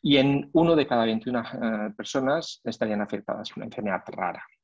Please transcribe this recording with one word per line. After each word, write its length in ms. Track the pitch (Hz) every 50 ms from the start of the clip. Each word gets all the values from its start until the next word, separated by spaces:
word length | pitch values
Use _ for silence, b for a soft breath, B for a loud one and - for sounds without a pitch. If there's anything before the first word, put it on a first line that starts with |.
Y 140 | - 156 143 139
en 320 | 131 139 139 143 - -
uno 240 | - 160 165 170 165
de 100 | 151 135
cada 180 | - 131 120 113
veintiuna, 840 | 113 110 110 - 127 123 120 117 - - - 120 113 113 104 107 107
eh, 40 | 104
personas 640 | - 113 - - 139 131 135 143 165 160 - - _ _
estarían 360 | 120 113 - 117 110 107 104
afectadas 480 | 104 - - 101 - - - - 107 -
por 100 | - -
una 80 | 107
enfermedad 360 | 113 - - 107 104 92 90 - -
rara. 360 | - - 92 87 87 - - _ _ _